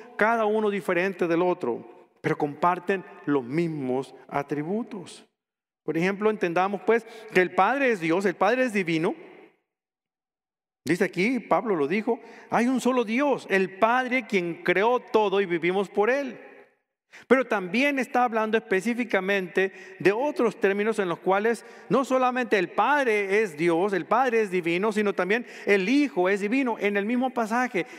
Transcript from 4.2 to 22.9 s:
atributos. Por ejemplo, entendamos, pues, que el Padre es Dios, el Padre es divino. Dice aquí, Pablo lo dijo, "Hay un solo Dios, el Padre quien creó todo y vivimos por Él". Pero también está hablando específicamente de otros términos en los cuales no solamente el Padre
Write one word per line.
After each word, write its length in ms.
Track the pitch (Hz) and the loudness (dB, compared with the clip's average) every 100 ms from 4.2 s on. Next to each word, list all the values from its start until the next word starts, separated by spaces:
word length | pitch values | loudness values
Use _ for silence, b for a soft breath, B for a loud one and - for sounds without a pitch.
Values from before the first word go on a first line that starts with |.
| B | B
atributos. 960 | 143 139 147 156 214 - 202 147 - - _ _ _ _ _ | -6 -4 -4 -4 -6 -6 -12 -16 -20 -20 _ _ _ _ _
Por 140 | - 156 | -6 -2
ejemplo, 340 | 185 196 214 | 0 2 0
entendamos, 520 | 208 175 170 196 202 - | 0 0 2 0 0 0
pues, 180 | 226 - B B | 0 0 B B
que 60 | 180 | 0
el 140 | 180 | 2
Padre 360 | 185 202 277 262 | 2 2 2 0
es 80 | 202 | 0
Dios, 260 | 160 175 | 0 0
el 120 | 196 - | 0 2
Padre 280 | 190 254 | 2 2
es 80 | 254 | 0
divino. 420 | 202 170 160 180 320 - - - _ _ _ _ _ _ _ _ _ _ _ _ _ | 0 0 0 -2 -4 -12 -20 -20 _ _ _ _ _ _ _ _ _ _ _ _ _
Dice 200 | - 175 | -2 0
aquí, 360 | 190 170 214 247 | 0 0 0 0
Pablo 340 | - 160 233 | 0 0 0
lo 120 | 170 139 | -2 0
dijo, 340 | 208 214 233 B B B | 0 -2 -4 B B B
"Hay 160 | 185 240 | 0 0
un 140 | 262 | 0
solo 240 | 240 254 | 0 0
Dios, 420 | 214 233 285 208 - | 0 0 0 -2 0
el 280 | 196 185 190 | 0 0 2
Padre 480 | 220 254 254 254 214 | 2 2 0 -2 0
quien 360 | 196 170 160 | -2 -2 -2
creó 380 | - 180 226 247 | 0 2 2 0
todo 400 | - 220 208 196 | 0 2 2 0
y 60 | 190 | 0
vivimos 420 | 170 170 190 185 | 0 0 0 -2
por 200 | - 214 | 0 0
Él". 320 | 277 262 196 - - - _ _ _ _ B B | 0 -4 -10 -18 -20 -20 _ _ _ _ B B
Pero 200 | 262 - | 2 2
también 520 | 208 180 226 285 269 | -2 -2 0 2 0
está 260 | 240 247 | 0 0
hablando 340 | 247 220 220 220 | 2 0 0 -2
específicamente 1120 | - 190 220 233 247 196 190 202 175 185 190 B B B | 0 -2 0 -4 -2 -2 0 -2 -2 -2 -2 B B B
de 140 | 180 | 0
otros 480 | 214 294 285 226 - | 2 0 0 0 2
términos 380 | 196 202 214 214 | 0 2 0 -2
en 100 | 185 | -2
los 100 | 160 | -2
cuales 460 | 180 196 220 220 - B B | 0 0 0 -2 -8 B B
no 160 | 233 | 0
solamente 540 | 262 254 254 254 226 208 | 2 0 0 0 0 0
el 120 | 175 | 0
Padre 720 | - 233 | 0 2